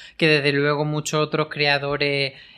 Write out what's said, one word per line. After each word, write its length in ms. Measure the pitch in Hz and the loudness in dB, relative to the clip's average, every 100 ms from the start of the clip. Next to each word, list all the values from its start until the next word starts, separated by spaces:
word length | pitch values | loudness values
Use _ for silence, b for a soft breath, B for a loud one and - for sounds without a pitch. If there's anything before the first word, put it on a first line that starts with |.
| B B | B B
que 120 | 160 | 2
desde 260 | 151 143 | 4 2
luego 320 | 143 147 147 151 | 2 0 0 -2
muchos 400 | 151 - 156 151 | -4 -2 -2 -2
otros 220 | 156 151 | -2 -4
creadores 840 | 151 147 143 143 143 143 143 135 - B | -2 0 0 0 -2 0 0 -4 -8 B